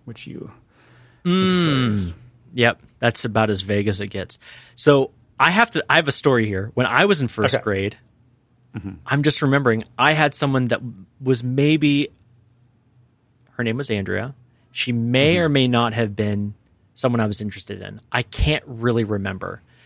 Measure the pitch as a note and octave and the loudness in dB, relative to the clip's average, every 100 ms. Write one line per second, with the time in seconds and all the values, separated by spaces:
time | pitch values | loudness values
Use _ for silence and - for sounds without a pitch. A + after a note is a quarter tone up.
0 | - A2+ - D#2+ - - _ _ _ - | -20 -16 -16 -14 -16 -20 _ _ _ -20
1 | _ _ F3 F#3 F#3 F3+ E3 C3+ A#2+ G#2 | _ _ -2 2 2 2 2 2 0 0
2 | F2 E2+ - _ _ B2 A#2 - - _ | -4 -8 -20 _ _ 0 2 0 -10 _
3 | A#2+ - A#2 A2 G#2+ G2 F#2+ G#2 G2+ F#2+ | -2 -2 -2 0 0 -2 -2 -2 -2 -4
4 | G2+ G2 F2+ - - - - - D3 C#3 | -6 -10 -12 -14 -20 -20 -20 0 4 4
5 | C3 - _ - D3 G3 A#3 D#3+ - D3+ | 2 -4 _ 0 2 4 2 0 2 2
6 | D3 - D3 B2 G#2+ F#2+ G#2+ - A#2 B2 | 2 0 2 2 0 -4 -4 -2 0 2
7 | G3+ E3 A#2+ - G#2 C3 A2 F#2+ G2 - | 2 2 -2 -2 0 0 -2 -2 -4 -6
8 | _ _ _ _ _ _ _ - G2 - | _ _ _ _ _ _ _ -12 -12 -12
9 | - C#3 D3 - C#3+ C#3 B2+ A2+ - - | -4 0 0 2 2 2 2 0 -4 0
10 | C#3 D#3 D3 - C#3+ C3 B2 - B2 G2 | 2 4 2 0 0 0 0 -2 -4 -14
11 | F#2+ _ C3 B2 B2 C3 D3 D#3 D3 C#3+ | -20 _ -2 0 0 0 2 4 2 2
12 | D3 - _ _ _ _ _ _ _ _ | -2 -10 _ _ _ _ _ _ _ _
13 | _ _ _ _ _ - A#2 A#2+ C3+ G#2 | _ _ _ _ _ -6 -4 -2 -2 -2
14 | G2 G2 B2 - _ _ _ - B2 A#2+ | -2 -4 -6 -12 _ _ _ -6 -2 -2
15 | A#2 B2+ D3 F3 D#3+ C#3 B2+ A#2+ A#2+ A2 | 2 4 4 4 2 2 4 2 2 0
16 | A2 G2+ G#2 G2+ G#2 - _ _ _ - | -2 -2 -2 -2 -4 -8 _ _ _ -4
17 | B2+ A#2+ G#2+ G2+ G#2+ - - G2 G2+ G#2+ | -2 0 0 -2 -8 -10 -14 -12 -12 -16
18 | - B2+ - - D3 D3+ - A#2 A#2+ A#2 | -6 -6 -4 -2 0 0 -6 -2 0 2
19 | G#2 G2+ G2 F#2+ F#2 F#2 _ _ | 0 -2 -4 -6 -10 -12 _ _